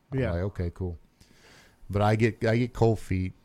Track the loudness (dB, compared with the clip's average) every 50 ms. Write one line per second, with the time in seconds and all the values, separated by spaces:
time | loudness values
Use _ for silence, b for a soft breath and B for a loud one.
0 | _ -8 -4 -4 -2 -2 -2 -2 -4 -6 -4 -6 -6 -6 -6 -6 -8 -8 -8 -10
1 | -16 _ _ b b b b b b b b b b b b b b -6 0 2
2 | 4 4 4 4 2 2 0 0 0 2 2 2 0 -2 0 2 4 4 4 0
3 | -2 -4 -2 -2 -2 -4 -6 _ -14